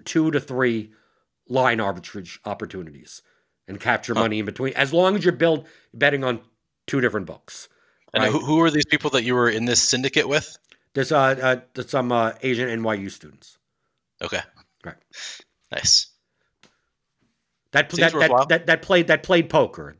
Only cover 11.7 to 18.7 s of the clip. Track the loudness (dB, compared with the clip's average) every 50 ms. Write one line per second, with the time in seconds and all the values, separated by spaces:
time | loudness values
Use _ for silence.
11.7 | -12 -12 -8 -4 -2 -2 0 0 0 0 0 0 -2 -4 -4 -2 -2 -2 -2 -4
12.7 | -4 -4 -2 -2 -2 -4 -6 -8 -12 -14 -20 -20 -20 _ -20 -20 _ _ _ _
13.7 | _ _ _ _ _ _ _ _ _ -10 -8 -8 -6 -8 -8 -10 _ _ _ _
14.7 | _ _ -20 -20 -20 _ _ _ -20 -16 -16 -16 -16 -18 -20 _ _ _ _ -12
15.7 | -8 -4 0 2 2 2 2 -2 _ _ _ _ _ _ _ _ _ _ -20 -20
16.7 | _ _ _ _ _ _ _ _ _ _ _ _ _ _ _ _ _ _ _ _
17.7 | 0 0 0 0 0 2 2 2 4 4 4 4 4 4 4 4 2 2 2 2